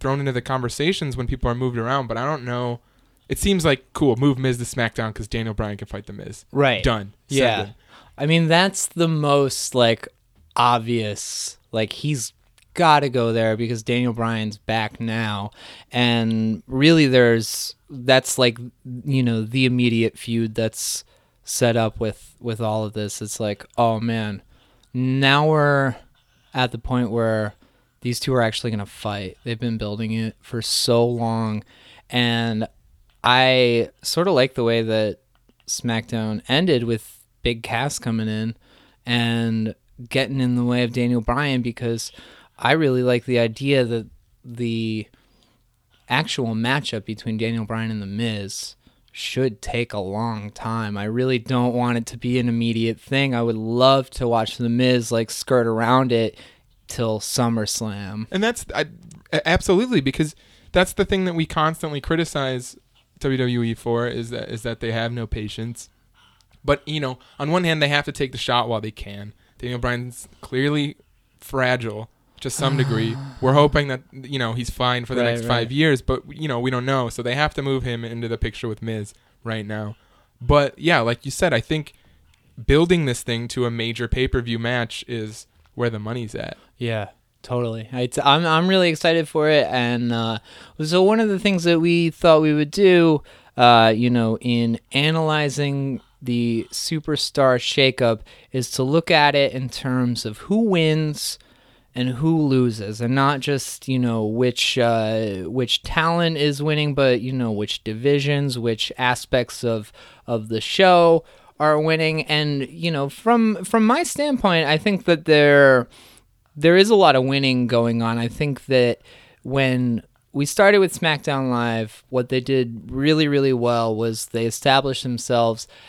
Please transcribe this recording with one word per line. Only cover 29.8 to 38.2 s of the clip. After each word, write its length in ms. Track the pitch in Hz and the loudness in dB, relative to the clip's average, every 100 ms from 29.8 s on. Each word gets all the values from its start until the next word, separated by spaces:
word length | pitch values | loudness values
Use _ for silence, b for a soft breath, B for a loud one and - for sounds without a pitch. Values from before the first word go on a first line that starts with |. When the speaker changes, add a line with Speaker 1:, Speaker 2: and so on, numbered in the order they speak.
| 107 104 110 | -6 -6 -4
Speaker 2:
it 240 | 110 110 - | -4 -4 -8
for 220 | - 117 | -10 -8
so 420 | - - - 117 | -4 -2 2 2
long. 600 | 120 120 117 113 110 107 b b b b - | 2 0 -2 -2 -2 -4 b b b b -6
And 580 | 123 120 117 117 110 110 _ _ _ _ _ | 0 0 0 -2 -4 -6 _ _ _ _ _
I 640 | 120 123 131 127 123 117 - - | 2 6 6 6 4 2 0 -6
sorta 280 | - - 185 | -6 -2 2
like 240 | 143 127 | 2 2
the 80 | - | 0
way 200 | 117 117 | 0 0
that 360 | 113 110 107 - _ _ _ _ - | 0 0 0 -4 _ _ _ _ -12
SmackDown 760 | - 120 113 110 117 110 107 - | -8 -4 -4 -4 -4 -4 -6 -2
ended 360 | 135 185 127 | 0 2 2
with 400 | 117 113 - - _ _ | 0 -4 -6 -20 _ _
Big 200 | 120 117 | -4 -4
Cass 360 | - 117 139 - | -4 -4 -4 -4
coming 300 | 120 113 | -4 -4